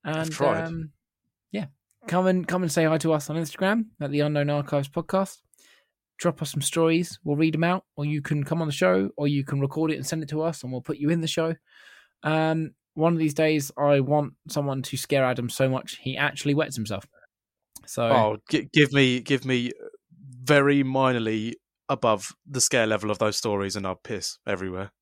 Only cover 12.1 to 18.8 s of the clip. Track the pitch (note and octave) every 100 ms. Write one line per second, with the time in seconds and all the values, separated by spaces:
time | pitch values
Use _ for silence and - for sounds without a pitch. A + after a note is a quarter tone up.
12.1 | _ D3+ D#3+ D#3+ D#3+ D#3+ _ _ - D#3+
13.1 | E3+ D#3 C#3+ D#3 D#3 C#3+ - C#3+ C#3+ C3
14.1 | D3+ C#3+ _ D#3+ D3+ C#3+ C3+ B2+ C3 -
15.1 | C#3 B2+ B2 A#2+ - C3+ C3 - - B2
16.1 | - D3 C#3 C#3+ C#3+ D3+ C#3 G#2+ G2 -
17.1 | _ _ _ _ _ _ - - - A#2
18.1 | B2+ G#2+ G#2+ - D3+ - D#3